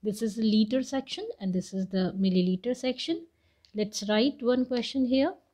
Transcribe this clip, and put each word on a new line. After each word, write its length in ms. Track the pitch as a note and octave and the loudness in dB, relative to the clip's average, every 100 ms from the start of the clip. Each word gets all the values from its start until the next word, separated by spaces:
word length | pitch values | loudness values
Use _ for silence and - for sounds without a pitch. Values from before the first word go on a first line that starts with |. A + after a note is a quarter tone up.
This 200 | G#3 G3+ | -4 -4
is 140 | A3+ G#3 | -4 0
the 60 | |
liter 400 | A3 G#3+ G#3+ C4 | 2 4 4 2
section 460 | C4 C4+ C4 - A4 - | -2 -6 -6 -8 -10 -6
and 140 | F#3+ | -2
this 220 | F#3 F3+ | -2 -2
is 140 | F#3+ F#3 | -6 -2
the 260 | F#3+ F#3 F#3+ | 0 -2 2
milliliter 560 | F#3+ F#3 F3+ F#3 A#3+ | 2 4 2 0 -2
section. 520 | B3+ C4 B3+ - - - _ _ _ _ | -4 -4 -4 -4 -4 -6 _ _ _ _
Let's 340 | G#3 G#3 - G3+ | -6 -4 -4 0
write 300 | G#3+ B3+ C#4 | 2 2 0
one 240 | A#3 B3 | 0 2
question 400 | B3+ B3 A3+ C#4 | 0 -2 -2 -2
here. 300 | B3+ C4 C#4+ G4 _ | 2 4 2 -2 _